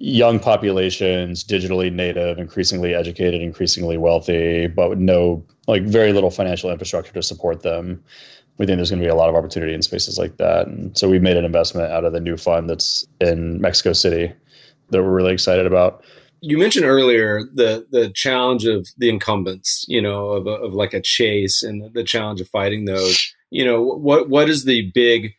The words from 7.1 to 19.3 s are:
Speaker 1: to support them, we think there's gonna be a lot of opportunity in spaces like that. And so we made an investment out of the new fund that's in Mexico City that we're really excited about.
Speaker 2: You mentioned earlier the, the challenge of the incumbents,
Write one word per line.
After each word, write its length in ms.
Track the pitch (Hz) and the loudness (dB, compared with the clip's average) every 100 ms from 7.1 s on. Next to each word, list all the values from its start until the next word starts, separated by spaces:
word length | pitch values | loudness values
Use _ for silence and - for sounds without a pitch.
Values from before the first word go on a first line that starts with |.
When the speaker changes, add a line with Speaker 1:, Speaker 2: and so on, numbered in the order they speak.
Speaker 1:
to 100 | 90 | -8
support 420 | - 90 87 87 | -8 -4 -4 -4
them, 380 | 87 85 90 90 _ - - - _ - | -4 -4 -6 -10 _ -20 -20 -20 _ -4
we 80 | 101 | 0
think 120 | 90 | 0
there's 120 | 87 | 0
gonna 120 | 92 | 0
be 80 | 85 | 2
a 60 | 82 | 4
lot 120 | 82 | 4
of 80 | 82 | 2
opportunity 380 | 80 - 80 | 0 -4 -4
in 80 | 80 | -4
spaces 360 | - - - - | -4 -4 -6 -4
like 200 | 87 - | -6 -2
that. 300 | 82 85 - | 0 0 -2
And 300 | - - - | -6 -8 0
so 120 | 95 | 2
we 100 | 92 | 4
made 160 | 90 87 | 4 2
an 80 | |
investment 480 | 85 85 82 90 80 | 2 0 0 -2 -4
out 140 | 82 85 | -2 -2
of 80 | |
the 80 | 82 | -2
new 160 | 85 80 | -4 -4
fund 320 | 90 85 82 | -2 0 -2
that's 360 | 82 - - - - | -4 -4 -4 -6 -2
in 400 | 87 82 82 85 | 0 0 -2 -2
Mexico 320 | 90 - - | 0 0 0
City 400 | 82 95 85 85 - _ _ _ _ _ | 2 2 0 -2 -8 _ _ _ _ _
that 120 | 95 | 0
we're 80 | 95 | 2
really 220 | 92 92 | 2 2
excited 320 | 90 - 90 92 | 0 2 2 4
about. 360 | 90 90 - _ - _ _ | 4 2 0 _ -20 _ _
Speaker 2:
You 180 | 151 151 | -2 2
mentioned 280 | 214 233 139 | 2 4 4
earlier 560 | 135 127 113 107 104 113 | 4 6 4 2 -2 -2
the, 320 | - 113 110 127 | 2 2 0 -2
the 180 | 127 107 | 0 0
challenge 540 | - 135 127 127 120 113 | -2 -2 0 0 0 0
of 220 | 104 90 - | 0 -4 -2
the 120 | 120 | 0
incumbents, 720 | 104 - | 0 -2